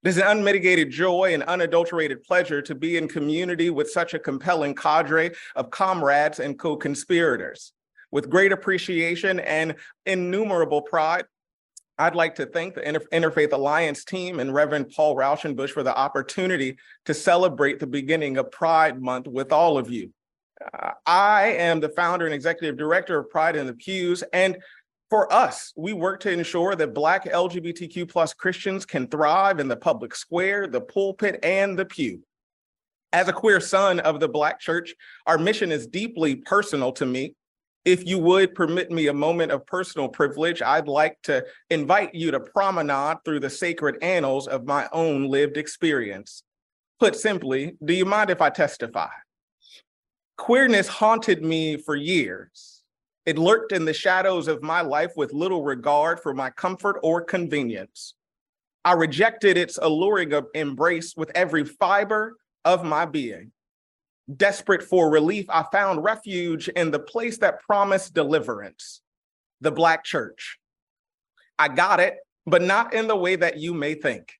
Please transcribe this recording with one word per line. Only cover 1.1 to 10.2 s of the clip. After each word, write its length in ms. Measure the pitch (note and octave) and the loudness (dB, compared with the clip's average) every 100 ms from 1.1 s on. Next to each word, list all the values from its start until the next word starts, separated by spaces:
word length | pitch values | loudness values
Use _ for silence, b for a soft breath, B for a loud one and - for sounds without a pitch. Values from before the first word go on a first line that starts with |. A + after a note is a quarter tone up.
| F3 F#3+ | 2 2
and 80 | D#3+ | 0
unadulterated 800 | C#3 F3+ E3+ E3+ E3+ F3 D3+ C3 | -2 -2 2 0 0 -2 -4 -6
pleasure 400 | _ F3+ F3 D3 | _ 0 0 -4
to 120 | C#3+ C#3 | -6 -6
be 200 | E3 E3+ | -2 -2
in 120 | D#3 | -2
community 600 | D#3+ D3 D#3 F3+ F3 E3+ | -4 -2 -2 -2 -2 0
with 200 | D3 D3+ | 0 -2
such 240 | - E3+ | -2 -2
a 40 | D#3+ | -4
compelling 580 | - C3+ F3 E3+ C#3+ C#3 | -6 -4 0 0 0 -2
cadre 560 | D#3 D3+ C#3 D#3+ E3 E3 B - | 2 2 2 0 0 -4 B -8
of 140 | C3 | -8
comrades 680 | - F#3+ F3+ C#3+ C#3+ D3+ D3+ | -2 0 2 2 4 2 -2
and 180 | D3 C#3 | -8 -4
co-conspirators. 1160 | E3 D3+ D3 C#3 - E3+ E3 A#2 D#2+ - - _ _ b b | -4 -4 -4 -6 0 2 2 0 -6 -12 -20 _ _ b b
With 180 | C#3+ C#3+ | -4 2
great 220 | E3+ G3 | 4 4
appreciation 880 | F#3+ G3 F#3 F3+ F3 E3 E3+ G3 F#3 | 2 0 -2 -2 -2 -2 -2 -2 -2
and 340 | - D#3 D#3+ D#3 B B - | -2 -2 -2 -6 B B -4
innumerable 760 | F#3 | -2